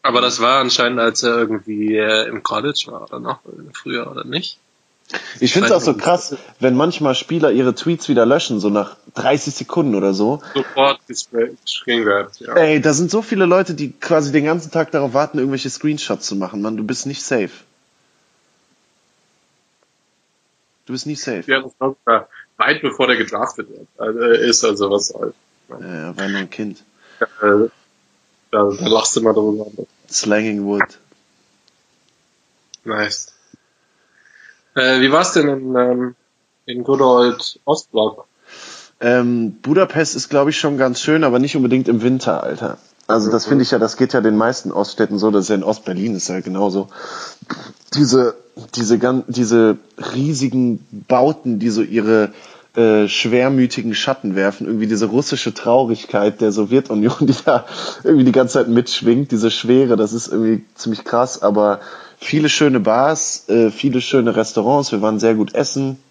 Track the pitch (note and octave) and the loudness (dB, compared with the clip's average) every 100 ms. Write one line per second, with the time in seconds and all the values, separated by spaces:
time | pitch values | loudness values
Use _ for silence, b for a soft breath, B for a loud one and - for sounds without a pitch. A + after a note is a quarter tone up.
0 | C#3 A#2+ B2 A2+ A#2 C3+ B2+ B2 A#2+ B2 | 0 0 0 2 2 2 2 0 0 2
1 | A#2 A2+ B2 A#2 A2 G#2+ G#2 G#2 G#2+ G#2+ | 0 0 0 0 -2 -4 -6 -4 -2 0
2 | G#2+ A2 A2+ A2+ - G#2+ C#3 C#3+ - F#2+ | 0 0 -2 -6 -6 -4 -4 -4 -8 -12
3 | - B2 B2+ C3 - - D3 - C#3 B2 | -14 -12 -10 -10 -14 -20 -20 -16 -10 -8
4 | - C#3 B2 D3+ - - _ _ _ _ | -8 -12 -8 -8 -8 -16 _ _ _ _
5 | _ B B B B2+ F3+ G3+ E3 E3 A2+ | _ B B B 0 2 2 2 2 0
6 | - F3 - C#3 B _ B2+ B2+ D#3+ E3+ | 0 0 -2 -12 B _ 2 4 2 0
7 | D3 B2+ - E3 D3+ A#2 B2+ A2 D#3+ E3+ | 0 -2 -2 0 2 4 2 0 -2 -4
8 | - B2 A2+ D3 - A2 G2+ G2+ G2 - | 0 2 4 2 0 -2 0 0 -2 -10
9 | - - - D3 - - C#3+ F3 C#3+ G2+ | -14 -4 0 0 -2 -10 -6 -2 0 0
10 | G2 F#2+ G#2+ C#3+ B C#3+ C3 C3+ C#3 C#3 | 0 0 0 -2 B -6 -4 0 0 0
11 | _ A#2 - A#2 A#2 - - - - A#2 | _ -14 -6 -4 -4 -6 -10 -8 -4 0
12 | G#2 G2+ G2+ - A#2 B2+ D#3 D3+ D#3 C#3+ | 2 0 -2 -12 -2 2 4 4 2 0
13 | F3 G#3+ G#3+ G3+ F3+ F3+ F#3 D3+ C#3+ - | 0 -2 -2 0 4 2 0 -6 -8 -10
14 | - D#3+ C#3+ D3 D3 E3+ D#3+ E3 D#3 D3+ | 0 0 2 0 2 -2 -2 -2 -2 -2
15 | C#3 C3 D3+ D3 C3+ C3+ C3+ - D3+ D3 | 0 0 0 -2 -2 -2 -6 -4 -4 -4
16 | - G2 - G2 F#2 G#2 G#2 A2 A2 B2+ | -6 -6 -6 -6 -6 -6 -6 -6 -6 -6
17 | C3+ C#3 - B2+ F#2 - _ _ _ _ | -8 -10 -4 -2 -2 -8 _ _ _ _
18 | _ _ _ _ _ _ _ _ _ _ | _ _ _ _ _ _ _ _ _ _
19 | _ _ _ _ _ _ _ _ _ _ | _ _ _ _ _ _ _ _ _ _
20 | _ _ _ _ _ _ _ _ - C3 | _ _ _ _ _ _ _ _ -12 -10
21 | D3+ D3 - G#2+ - C3+ C3 _ C3+ C3+ | -8 -8 -8 -8 -2 -2 -2 _ -6 -4
22 | - A2 - B B - A2 D3+ C#3+ - | 0 0 0 B B -2 0 0 -4 -2
23 | B2+ A#2 G#2+ G#2 B2+ - G#2+ G#2+ G#2+ - | 0 0 -2 -4 -6 -6 -14 -16 -20 -8
24 | A2+ A2+ A#2+ A#2 A#2+ - A2+ G2+ G2 G2+ | -6 -2 2 4 4 2 0 0 0 0
25 | - - - - _ _ _ - F2+ E2 | -2 -8 -10 -10 _ _ _ -18 -12 -12
26 | D#2+ F2 G2 G2 F#2 - G#2+ - _ _ | -10 -8 -6 -6 -8 -8 -10 -10 _ _
27 | B B A2+ - G#2 G2+ A2+ _ _ _ | B B -8 0 2 2 2 _ _ _
28 | _ _ _ _ _ G#2+ G2+ G2+ G2 A2 | _ _ _ _ _ 0 0 0 0 0
29 | A2 - A2+ A2 G#2+ G#2+ G#2+ G#2 F#2+ _ | 0 0 2 2 0 -2 -8 -12 -16 _
30 | _ - G#2+ G#2 A2 G#2 G2+ G2+ G2 - | _ -6 0 0 0 -4 -2 -2 -2 -6
31 | _ _ _ _ _ _ _ _ _ _ | _ _ _ _ _ _ _ _ _ _
32 | _ _ _ _ _ _ _ - A2+ G#2+ | _ _ _ _ _ _ _ -18 -8 -6
33 | G#2 - - _ _ - _ _ _ _ | -4 -6 -12 _ _ -20 _ _ _ _
34 | b b b b b b _ C#3 C3 C3 | b b b b b b _ 0 2 4
35 | C3 D3+ F3+ E3+ D3 C3+ C3 B2+ B2 B2 | 4 4 4 2 2 0 -2 0 2 0
36 | B2 B2 _ _ _ _ - B2 A#2+ C#3 | -4 -8 _ _ _ _ -12 -8 -2 2
37 | C3 B2 B2 B2 - - - - - A2+ | 6 6 4 2 -10 -8 -4 -4 -2 -2
38 | G#2+ - - B B B B B B _ | -2 -4 -20 B B B B B B _
39 | A#2+ B2 A#2+ A#2+ A2+ - C3 E3+ F#3 D#3 | 2 2 2 0 -2 -4 0 2 2 0
40 | D3+ A#2+ - C#3+ C#3+ D3+ D3+ C#3 C3 B2 | -2 -4 -2 2 2 0 -2 0 0 0
41 | - D#3 D3 B2 C#3 D3 B2 C3 B2+ A#2 | 0 2 4 2 2 2 2 2 2 2
42 | A#2+ C3 B2+ D#2+ - D2+ A2+ - _ _ | 2 0 0 -2 -4 -6 -8 -10 _ _
43 | - A2+ G#2 A2+ - C3+ B2 B2 A2 - | -2 0 2 0 2 2 2 2 0 0
44 | B2+ B2+ A2 G#2+ A2+ B2+ F#2 - G2+ - | 0 2 2 2 2 -2 -6 -4 -4 -2
45 | G#2 G2+ G#2+ G#2 F#2 G2+ F#2 G#2+ - F2+ | -2 2 2 2 2 0 0 -4 -6 -4
46 | A2 F#2+ - F#2 F2+ F#2+ G2+ F#2+ F#2+ B | -4 -4 -6 -8 -6 -2 -2 -2 -6 B
47 | B B B B - - - - _ D3 | B B B B -14 -14 -14 -20 _ 0
48 | C3+ C3 A#2+ - - - A2 - A2 A#2 | 4 4 2 -2 -20 -20 -12 -6 0 2
49 | B2 C3 B2+ B2 A2+ A#2 A2 - _ - | 2 0 -2 -2 2 6 4 2 _ -14
50 | - B2+ C#3+ C#3+ C3+ B2+ B2 A2 - G#2 | -8 -2 -2 0 -2 0 0 -2 -8 -18
51 | - B2 C#3+ D#3 B2+ G#2+ A2+ G#2+ G#2+ A2+ | 0 2 2 0 -4 -2 0 0 0 0
52 | G#2+ A2 G#2 B B B B - A2+ G#2+ | 4 4 2 B B B B 2 4 4
53 | G#2 - A#2+ B2 B2+ C3+ B2 B2 A2+ G#2 | 2 0 2 2 4 2 2 0 -4 -2
54 | - C3 G#2 F#2+ G2 G2 - A2 A2 G#2+ | -2 -4 -2 0 0 -2 -4 -2 0 0
55 | G#2+ A#2 C#3+ C#3 A#2 - A#2+ B2 A#2+ A2 | 0 0 0 -4 -6 -4 2 2 2 -4
56 | - G2+ G#2 G#2 A2 G2+ G#2 C3 C3+ A2 | -2 0 0 2 0 0 2 0 2 0
57 | A2 - C#3 C3 - B2 B B B B | 0 2 0 2 2 0 B B B B
58 | - D3+ B2+ B2 B2+ C#3 A2+ A#2 B2 - | 2 4 6 4 2 2 2 2 0 -2
59 | A#2 A#2+ C#3+ A#2 A2+ - A#2 B2+ C3 A2 | 2 2 0 0 0 -2 2 4 4 2
60 | G#2+ A2+ - G#2+ A2 A2 - - A#2 G#2+ | 0 -4 -4 -2 0 0 -4 -10 -8 -8
61 | - A#2+ B2+ - G2+ G#2 G#2 G2+ B B | -2 -2 -2 0 0 2 2 0 B B
62 | B B - D3+ D3+ - D3 B2+ G#2 A2+ | B B -4 0 0 2 2 4 2 2
63 | C#3 D#3 - - - A2+ A2 G#2 C3+ B2 | 2 0 -6 -8 0 2 2 2 -2 -2
64 | A#2+ C3+ A#2 A2+ A2 - G#2+ C#3+ C3+ G#2+ | 0 2 2 0 -2 -2 0 0 0 -2
65 | G#2+ G#2+ A2+ A2 G2+ A#2+ C#3 C#3 C3+ C3 | 0 2 2 2 0 -2 -2 -2 -6 -6
66 | _ | _